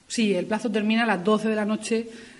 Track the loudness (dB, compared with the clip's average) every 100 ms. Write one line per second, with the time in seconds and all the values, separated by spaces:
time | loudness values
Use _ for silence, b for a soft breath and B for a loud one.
0 | -8 0 2 2 0 -2 -2 0 2 2
1 | 2 2 2 2 2 0 -2 -4 -2 -2
2 | -2 B B